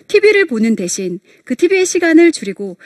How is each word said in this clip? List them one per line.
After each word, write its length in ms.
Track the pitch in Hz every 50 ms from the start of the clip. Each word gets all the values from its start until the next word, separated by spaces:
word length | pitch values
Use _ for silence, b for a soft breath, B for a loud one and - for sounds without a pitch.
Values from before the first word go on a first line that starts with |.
| B -
티비를 380 | - 403 392 427 415 403 392
보는 300 | 330 240 220 220 226 220
대신 440 | - 185 175 - - 190 180 180 190 b b b b b
그 100 | - 254
티비의 300 | - 349 330 381 370 370
시간을 460 | 359 - 359 349 330 330 320 339 339
줄이고 460 | 311 - 220 202 190 - 202 190 175 b b